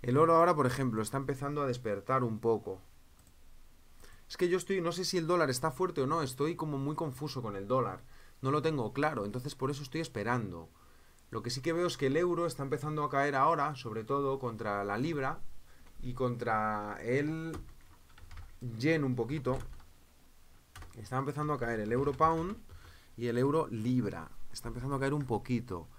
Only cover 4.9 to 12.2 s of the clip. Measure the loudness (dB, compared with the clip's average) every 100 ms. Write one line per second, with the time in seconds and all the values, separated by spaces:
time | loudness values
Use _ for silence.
4.9 | -2 0 0 2 4 4 2 0 0 -2
5.9 | 0 0 0 -2 -2 -2 -2 -4 -2 -2
6.9 | -2 -4 -4 -6 -6 -6 -6 0 2 2
7.9 | -4 -12 -20 -20 -6 0 2 2 0 -2
8.9 | 0 0 0 -4 -4 -8 -4 -2 -2 -4
9.9 | -6 -4 -2 0 0 0 -8 -14 -20 -20
10.9 | -20 -20 -20 -10 -6 -4 -4 -2 0 0
11.9 | 0 2 4